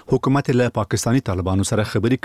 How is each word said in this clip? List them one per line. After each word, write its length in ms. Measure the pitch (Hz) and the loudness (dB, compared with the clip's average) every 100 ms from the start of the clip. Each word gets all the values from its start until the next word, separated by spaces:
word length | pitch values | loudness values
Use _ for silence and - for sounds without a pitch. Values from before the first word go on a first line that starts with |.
| - | -2
حکومت 360 | 131 - 139 139 | 0 2 0 2
له 240 | 123 123 - | 2 0 0
پاکستاني 420 | 101 110 - 127 - | -2 -2 0 0 0
طالبانو 380 | 92 92 92 95 | -2 -2 0 0
سره 140 | 107 | 0
خبرې 340 | 107 113 110 127 | 0 0 0 0